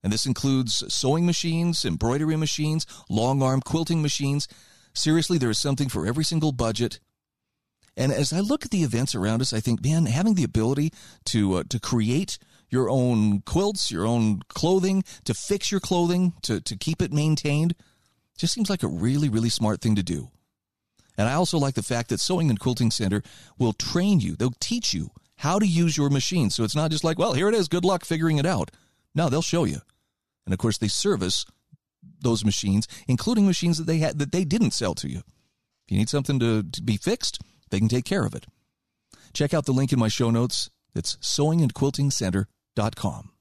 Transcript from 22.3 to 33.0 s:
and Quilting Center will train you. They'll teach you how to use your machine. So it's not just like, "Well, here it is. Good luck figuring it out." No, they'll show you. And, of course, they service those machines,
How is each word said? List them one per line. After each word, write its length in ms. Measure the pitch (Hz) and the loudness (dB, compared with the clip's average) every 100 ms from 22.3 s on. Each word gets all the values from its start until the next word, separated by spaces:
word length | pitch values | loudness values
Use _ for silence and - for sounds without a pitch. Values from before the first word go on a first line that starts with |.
| 180 160 | 0 2
and 80 | 110 | 0
Quilting 320 | - 120 117 | 0 0 0
Center 320 | - 101 101 - - - - | 0 0 0 -4 -18 -20 -2
will 160 | 120 | 0
train 440 | 104 - 175 190 190 | 0 -2 0 2 2
you. 160 | 92 | 2
They'll 200 | 80 123 123 | -2 -2 -2
teach 340 | - 240 214 | -4 -4 -2
you 200 | 87 - - _ _ | -4 -6 -12 _ _
how 240 | 143 190 | -2 2
to 60 | 208 | 2
use 300 | 165 170 147 | 4 2 2
your 140 | 143 | 2
machine. 400 | 139 - 180 113 | 2 0 0 0
So 140 | - | 0
it's 100 | 110 | -2
not 160 | 151 160 | 0 -2
just 140 | 151 | 0
like, 120 | 165 165 | -2 0
"Well, 180 | 226 | 0
here 140 | 135 190 | 2 2
it 60 | |
is. 140 | 226 165 | 2 0
Good 160 | 175 | 2
luck 200 | 175 185 | 2 0
figuring 340 | - 165 160 151 | -2 -2 2 2
it 80 | 151 | 2
out." 260 | 156 - _ _ _ _ | 0 -4 _ _ _ _
No, 140 | 147 160 | -2 0
they'll 140 | 131 | 0
show 200 | 175 175 | 0 0
you. 200 | 127 71 - _ _ _ _ _ | 0 -2 -12 _ _ _ _ _
And, 80 | - | -6
of 60 | 95 | -2
course, 200 | 113 104 | 0 0
they 100 | 104 | -2
service 580 | - 202 156 92 - - _ _ - _ _ - - | 0 0 0 0 -2 -4 _ _ -20 _ _ -20 -4
those 260 | 123 113 | 0 2
machines, 440 | 107 98 101 98 - - | 2 0 2 2 0 -8